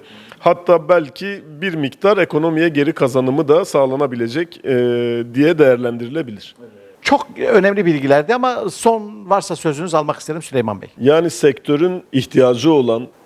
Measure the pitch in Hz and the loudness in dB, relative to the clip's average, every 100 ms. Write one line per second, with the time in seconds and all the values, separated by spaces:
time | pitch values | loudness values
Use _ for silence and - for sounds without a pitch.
0 | - - - - 175 175 175 170 156 180 | -6 -20 -20 -4 0 0 2 2 4 0
1 | 147 - 190 196 151 151 190 165 139 - | 0 -8 -10 -12 -14 -10 -6 -4 -6 -2
2 | 196 208 170 147 165 160 170 143 143 165 | 0 2 0 0 0 0 0 0 -2 0
3 | 139 127 131 139 147 156 196 156 135 135 | 0 0 0 0 2 2 2 0 0 0
4 | 147 123 117 127 170 - - 127 123 120 | -2 -2 -6 -4 -8 -8 -4 0 0 0
5 | 120 117 120 120 147 170 139 123 123 117 | -2 -4 -4 0 2 4 4 4 0 -6
6 | 117 147 135 104 - - - - - _ | -8 -8 -10 -12 -18 -20 -20 -20 -20 _
7 | - 277 - - - 226 190 202 175 151 | -2 -2 -2 -6 2 4 4 2 0 2
8 | 135 143 151 247 254 240 208 - 233 226 | 4 2 2 0 -2 -2 -6 -2 0 0
9 | 208 214 196 196 - 165 170 143 180 160 | -4 -12 -2 -2 -2 -6 -4 -4 -2 -2
10 | 151 147 - 160 151 135 113 101 101 - | -2 -4 -6 -10 -6 -4 -2 -4 -10 -2
11 | 120 156 170 - 151 131 - 143 180 180 | 2 2 2 0 0 0 -2 0 0 -2
12 | - 135 120 - 127 123 139 156 123 113 | -4 -4 -2 2 4 4 2 2 2 -2
13 | 123 _ | -6 _